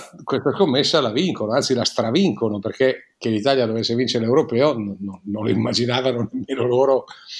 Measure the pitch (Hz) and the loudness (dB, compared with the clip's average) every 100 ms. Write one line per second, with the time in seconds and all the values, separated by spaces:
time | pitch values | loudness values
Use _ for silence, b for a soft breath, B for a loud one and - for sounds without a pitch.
0 | - 180 - 135 135 110 180 131 135 160 | -4 -14 -6 -2 -2 2 2 2 2 2
1 | 117 110 185 104 107 131 - 120 107 - | 2 0 -2 -2 -2 0 0 0 0 -2
2 | 113 151 185 104 113 104 107 - 131 123 | 0 2 2 0 -2 -2 -4 0 0 0
3 | - _ 113 107 127 135 113 113 107 117 | -8 _ -2 0 2 2 2 0 -2 0
4 | 123 120 113 139 - 117 147 113 104 92 | 0 0 2 2 2 2 2 0 -4 -6
5 | 98 92 101 104 110 120 117 113 123 127 | -10 -10 -8 -4 0 0 0 0 0 0
6 | 127 120 117 262 - 135 123 123 135 131 | 0 -2 -4 -6 -6 -2 2 4 4 2
7 | B B B | B B B